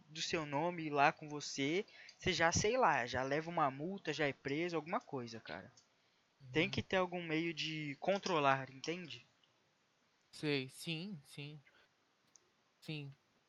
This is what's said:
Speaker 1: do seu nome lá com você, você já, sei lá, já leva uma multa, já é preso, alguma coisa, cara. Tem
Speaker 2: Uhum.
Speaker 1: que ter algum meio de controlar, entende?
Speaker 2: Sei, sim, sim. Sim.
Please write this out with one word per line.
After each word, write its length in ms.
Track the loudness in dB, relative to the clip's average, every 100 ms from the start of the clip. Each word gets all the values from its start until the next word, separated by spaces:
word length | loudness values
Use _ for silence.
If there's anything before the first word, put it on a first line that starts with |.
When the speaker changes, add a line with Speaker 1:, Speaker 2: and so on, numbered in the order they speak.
| -14
Speaker 1:
do 120 | -8
seu 240 | -2 -2
nome 460 | 0 0 0 -2 0
lá 220 | 6 6
com 160 | 4 -4
você, 560 | -8 -6 -2 0 0 -2 -10 -20 -6
você 140 | -2
já, 180 | 4 4
sei 260 | 4 2 4
lá, 300 | 4 4 2
já 160 | 0
leva 260 | 0 0 0
uma 200 | 2 2
multa, 420 | 0 -6 -4 -4
já 140 | 0 0
é 60 |
preso, 420 | 0 -2 -2 0 -2
alguma 240 | -2 -4
coisa, 400 | -4 -6 -6 -10
cara. 320 | -10 -10 -12 -20 _ _ _ _ _ _ -2
Tem 160 | 0 2
Speaker 2:
Uhum. 20 |
Speaker 1:
que 120 | 0
ter 140 | 0 2
algum 260 | 2 -2
meio 320 | -2 0 0
de 420 | -2 -6 -4 -6 -2
controlar, 720 | 0 0 2 4 6 4 0
entende? 560 | -8 -6 -6 -8 -16 -20 _ _ _ _ _ _ _ _ _ _
Speaker 2:
Sei, 360 | -6 0 0 -2
sim, 500 | -8 -8 -6 -8 -12
sim. 380 | -14 -16 -14 -16 -20 -20 _ _ _ _ _ -20 _ _ _ _
Sim. 340 | -10 -8 -10 -16 _ _